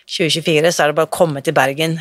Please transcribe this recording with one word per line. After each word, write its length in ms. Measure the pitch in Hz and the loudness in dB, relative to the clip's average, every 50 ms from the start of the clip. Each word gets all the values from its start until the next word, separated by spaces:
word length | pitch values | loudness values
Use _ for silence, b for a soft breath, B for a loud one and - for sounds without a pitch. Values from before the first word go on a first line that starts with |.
| B | B
tjueogtjefire, 640 | - - - 175 151 147 165 156 180 160 147 156 175 | -12 -6 -4 -2 -2 -2 -2 0 0 2 2 2 2
så 120 | 165 - 151 | 2 2 0
er 40 | |
det 80 | 147 151 | 0 2
bare 100 | 160 160 | 0 -2
å 120 | - - - | -2 0 0
komme 240 | 180 165 143 139 - | 0 0 0 -2 -4
til 100 | 156 143 | -2 0
Bergen. 460 | 147 131 135 139 147 160 165 160 160 | 2 0 0 0 -2 -2 -2 -4 -6